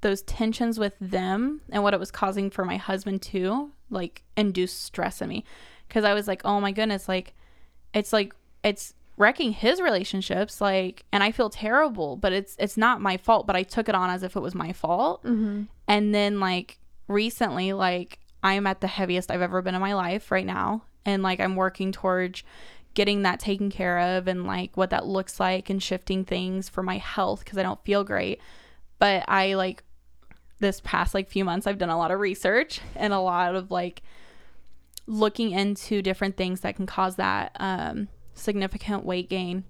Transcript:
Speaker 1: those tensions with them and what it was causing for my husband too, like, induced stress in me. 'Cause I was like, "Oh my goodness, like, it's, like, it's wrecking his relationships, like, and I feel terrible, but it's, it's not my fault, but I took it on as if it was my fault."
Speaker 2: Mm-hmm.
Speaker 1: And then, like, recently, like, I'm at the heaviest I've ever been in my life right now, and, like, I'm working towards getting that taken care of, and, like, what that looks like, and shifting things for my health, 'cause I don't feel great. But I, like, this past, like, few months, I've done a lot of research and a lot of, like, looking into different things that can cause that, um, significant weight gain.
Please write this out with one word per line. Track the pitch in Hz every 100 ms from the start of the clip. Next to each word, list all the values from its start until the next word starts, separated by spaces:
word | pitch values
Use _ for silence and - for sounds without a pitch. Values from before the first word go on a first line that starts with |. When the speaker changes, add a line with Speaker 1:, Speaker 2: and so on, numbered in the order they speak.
Speaker 1:
those | 214 196
tensions | - - 220 220 233 226
with | 208 196
them | 185 185 185 196 254 302 -
and | 208
what | 202
it | 202
was | 190
causing | - 196 202 196
for | - 185
my | 185
husband | 190 190 196 196
too, | - 196 185 233 294 - -
like, | 202 175 - _ -
induced | 208 185 180 -
stress | - - 180 185
in | -
me. | 185 - - - - -
'Cause | 226
I | 208
was | 208 208
like, | 185 -
"Oh | 202
my | 202
goodness, | 196 220 196 -
like, | 185 180 - - - - - -
it's, | - 208
like, | 220 202 - _ -
it's | 208 202 - - - -
wrecking | 208 254 285
his | 208 220 359
relationships, | 359 208 196 196 185 185 208 -
like, | 202 190 185 - -
and | 202
I | 202
feel | 220 220
terrible, | - 214 247 311 214 151 127
but | 202
it's, | 185 196 -
it's | 202 -
not | 226 247
my | 196 185
fault, | - 226 -
but | 185
I |
took | 190 - 220
it | 196
on | 185
as | 180
if | 185 196
it |
was | 139
my | 180 165
fault." | 180 - 175 277 349
Speaker 2:
Mm-hmm. | - 233 214 208 208 - -
Speaker 1:
And | 208 208
then, | 208 202 202
like, | 190 180 180 - - - -
recently, | 202 220 - 220 123 185
like, | 196 190 180 175 - - -
I'm | 190 196 202
at | 190
the | 190
heaviest | - 190 180 180
I've | 180
ever | 180 185
been | 185
in | 185
my | 190 202
life | 180 196 -
right | 190 190
now, | 190 - 220 - - -
and, | 196
like, | 190 185
I'm | 190 190
working | 190 185 190
towards | 190 190 185 185 185 - - - - -
getting | - 202 202
that | 196 180
taken | - 196 202
care | - 180 175 175 185
of, | 185
and, | 185 180
like, | 185 185 -
what | 185
that | - -
looks | 190 190 -
like, | 185 185 -
and | 190
shifting | - 185 - 190
things | 190 180 185 185 190
for | -
my | 185 185
health, | - - 196 208 -
'cause | 202
I |
don't | 185 202
feel | - 202
great. | 196 202 92 - - - - - - -
But | 202 190 -
I, | 196 190 196
like, | 185 - - - - - - - - -
this | 202 190
past, | - 180 175
like, | 196 190
few | - 190
months, | 175 208
I've | 202
done | 175
a | 165
lot | 165
of | 185
research | 202 196 180 220 320 - - -
and | 208
a | 196
lot | 185 175 180
of, | 185 185
like, | 185 180 - - - - - - - - - - - -
looking | 220 214 208 226
into | 185 196 202 - 208
different | 190 185 190 190
things | 185 180
that | 208 196
can | 190
cause | - 185 185
that, | 98 98 - -
um, | 190 185 78 - 208 - -
significant | - - 202 196 220 - 202 -
weight | 180 180
gain. | 185 180 180 185